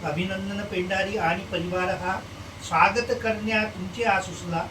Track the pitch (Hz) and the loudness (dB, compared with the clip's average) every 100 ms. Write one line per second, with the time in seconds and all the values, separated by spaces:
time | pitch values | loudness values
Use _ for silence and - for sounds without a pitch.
0 | 156 151 190 190 196 202 208 185 180 214 | 0 0 0 -2 -4 -4 -2 -2 0 0
1 | 190 208 - 190 - 180 175 185 185 185 | 2 2 2 0 -2 -2 0 0 0 0
2 | 185 190 - - - - - - - 220 | -2 -2 -6 -14 -14 -12 0 6 6 4
3 | 233 240 226 214 214 220 214 190 185 240 | 0 0 0 0 2 2 0 -4 -8 0
4 | 226 196 180 165 175 165 170 | 2 2 0 -8 -4 -2 -4